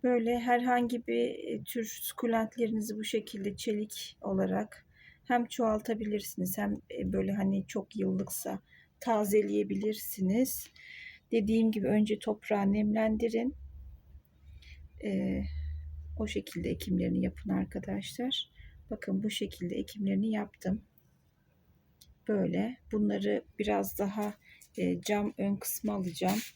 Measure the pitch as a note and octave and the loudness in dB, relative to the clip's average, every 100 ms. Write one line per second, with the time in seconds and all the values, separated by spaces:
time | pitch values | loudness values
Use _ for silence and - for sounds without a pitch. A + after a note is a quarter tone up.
0 | B3 B3 A3+ A#3+ A#3+ A#3+ B3 B3 A#3+ A#3+ | 4 4 4 2 4 4 6 4 4 0
1 | A#3 A#3+ A#3+ - - A3+ - A#3+ A3 - | 0 2 2 0 -4 -6 -4 -4 -4 -6
2 | - - A#3 A3+ A3 - A3+ A3 G#3+ G#3+ | -8 -2 2 2 0 0 0 0 -2 -4
3 | G#3+ A3+ G#3+ G#3 G3 G3 - G#3 G#3+ - | -2 -2 -2 -6 -4 -4 -2 -2 -2 -6
4 | - - G3+ F#3+ F#3+ F#3+ G#3+ - _ - | -12 -10 -2 0 2 0 -2 -10 _ -20
5 | - - - B3 A#3 - A3+ G#3+ G#3+ A3 | -20 -20 0 2 2 0 2 2 0 -2
6 | G#3 G#3 - - F#3 G3 G#3 G#3 - - | 0 -2 -4 -4 -2 0 -2 -2 -6 -4
7 | F#3 F#3+ F#3+ - G3 G3 F#3+ G#3+ F#3+ G#3+ | 0 0 0 2 2 2 0 -6 -6 -2
8 | F#3+ F#3+ G3 - - D4 _ - - _ | 0 0 -2 -4 -6 -8 _ -20 -20 _
9 | B3 A3 G#3 G#3 G3+ G#3 G3+ G3 G#3+ G#3+ | 2 2 6 4 4 2 2 0 0 -2
10 | - - F#3 G#3+ C4 - - - - - | -6 0 2 4 2 0 -8 -18 -20 -16
11 | - - _ A3+ G#3 A3 A3+ G#3+ G3 G#3+ | -18 -20 _ 0 4 4 4 4 4 4
12 | G#3+ G#3+ - G#3+ - G3+ G3 G3+ G#3+ G#3+ | 4 2 0 -4 0 2 4 4 2 4
13 | A3 A3 A3+ A3+ A#3+ - - - - - | 2 2 2 2 0 -4 -14 -14 -16 -18
14 | - - _ _ - - - - - - | -20 -20 _ _ -20 -20 -20 -20 -18 -8
15 | G#3+ F#3+ G3 G3 G3+ - - - - - | -4 -2 0 -2 -2 -4 -4 -6 -8 -12
16 | - - G#3+ G3+ - - F3+ F3 - F3+ | -10 -6 -4 -4 -6 -4 -2 -2 0 2
17 | F3+ F#3 F#3 - G3+ F#3+ F#3+ G3 G3 G3 | 2 2 0 -2 -2 -2 0 -4 -4 -6
18 | G3 - B3 C#4 - - - - - G#3+ | -6 -4 -2 -2 -4 -12 -20 -20 -12 -8
19 | - F#3+ G#3+ - G3+ - F3 G3 D4+ G#3+ | -2 0 0 -2 -4 -4 -4 -4 -6 -2
20 | G3 G3 A3 G#3+ G#3 - F#3 G#3 - _ | 0 2 2 0 -4 -6 -2 -2 -4 _
21 | _ _ _ _ _ _ _ _ _ _ | _ _ _ _ _ _ _ _ _ _
22 | - - - G#3 F3 F3 A3 B3+ - G#3+ | -20 -14 -2 2 2 2 -2 -4 -4 0
23 | G#3 G3+ G3+ G#3 - - G#3 G3+ G3 - | 2 2 2 0 -2 -4 0 2 0 -2
24 | G3+ G#3 G#3 - - - - - F3+ F3 | -2 0 -4 -4 -18 -20 -14 -2 0 0
25 | - G#3 G#3 - G3 G3+ - - G#3 G#3 | 2 2 2 0 0 0 -2 -2 -2 -2
26 | F3+ - F#3 G#3 - | -2 0 0 0 -2